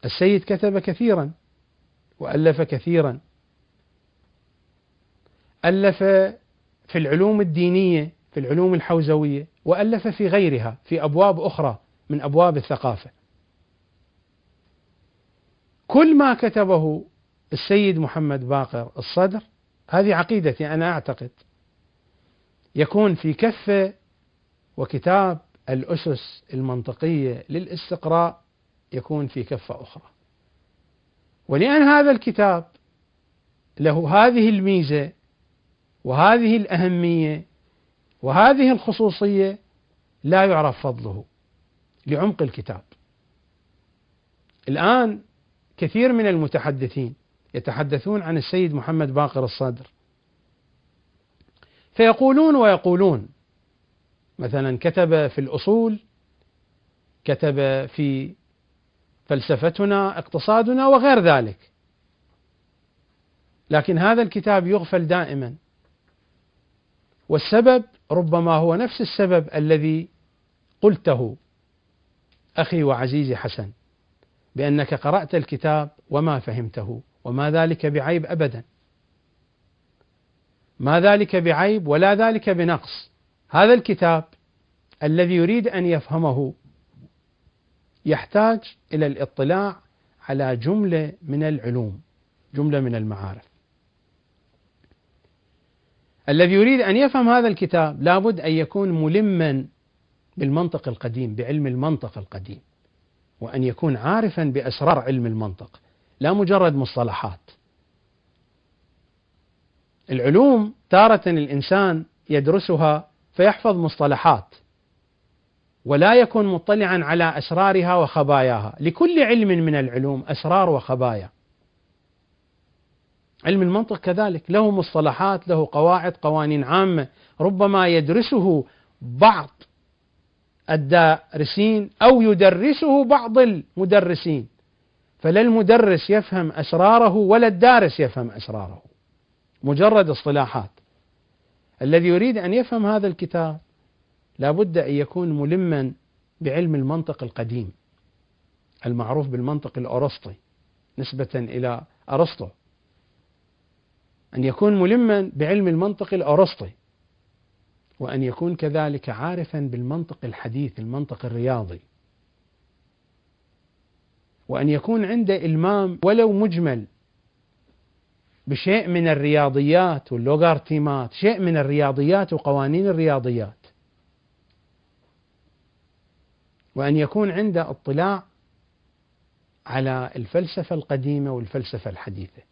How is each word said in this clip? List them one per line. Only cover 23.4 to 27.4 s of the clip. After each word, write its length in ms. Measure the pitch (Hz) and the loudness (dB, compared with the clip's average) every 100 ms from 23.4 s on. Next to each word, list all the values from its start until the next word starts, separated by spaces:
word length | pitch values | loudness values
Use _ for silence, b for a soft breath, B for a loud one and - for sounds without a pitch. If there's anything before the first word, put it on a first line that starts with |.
| 226 226 - 202 190 - _ _ _ _ _ _ _ - | -2 -2 -2 0 0 -6 _ _ _ _ _ _ _ -10
وكتاب 600 | 131 139 - 190 190 165 _ _ - | -8 -4 0 2 2 -4 _ _ -6
الأسس 760 | 131 131 165 - 135 - - _ | -6 -4 -6 -4 -6 -8 -20 _
المنطقية 920 | 131 131 127 117 117 160 165 131 117 | -8 -6 -6 -8 -6 -4 -2 -4 -6